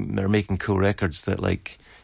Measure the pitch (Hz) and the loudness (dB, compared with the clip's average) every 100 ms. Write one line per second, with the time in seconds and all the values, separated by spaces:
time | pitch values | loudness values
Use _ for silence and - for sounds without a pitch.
0 | 95 101 98 104 98 95 - 95 98 101 | -2 -2 2 2 2 -2 0 2 2 2
1 | 95 - - 92 95 92 - - - - | -2 -2 -4 -2 0 -2 -4 -18 -20 -20